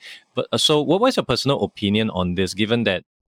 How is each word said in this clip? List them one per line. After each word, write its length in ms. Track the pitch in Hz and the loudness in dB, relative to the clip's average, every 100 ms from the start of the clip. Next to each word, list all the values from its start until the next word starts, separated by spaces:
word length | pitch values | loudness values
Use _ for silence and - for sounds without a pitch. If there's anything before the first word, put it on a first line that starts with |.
| - - _ | -20 -20 _
But, 140 | - - | -8 -4
uh, 60 | - | -2
so 240 | - 151 | 2 2
what 180 | 135 180 | 2 2
was 160 | 254 - | 2 0
your 80 | |
personal 400 | 131 123 135 139 | -2 -2 0 0
opinion 460 | 98 - 101 104 110 | -2 -2 0 2 0
on 240 | 90 90 | -2 -2
this, 180 | 87 92 | 0 -2
given 320 | 92 104 120 | -2 0 0
that 180 | 107 90 - _ _ | 0 -2 -6 _ _